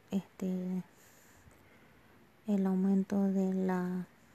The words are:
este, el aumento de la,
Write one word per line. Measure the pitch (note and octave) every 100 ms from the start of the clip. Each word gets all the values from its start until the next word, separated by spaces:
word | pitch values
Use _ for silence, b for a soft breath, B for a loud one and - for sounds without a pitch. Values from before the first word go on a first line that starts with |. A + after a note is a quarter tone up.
| -
este, | G3 - - F#3+ F#3 F3+ F#3 - B B B B B B B B B B B B B - - -
el | G3+ F#3+
aumento | F#3+ F#3+ G3 F#3+ G3+
de | G3 F#3+ F#3+
la, | F#3+ F#3 F3+ F3+ F#3 F3 - -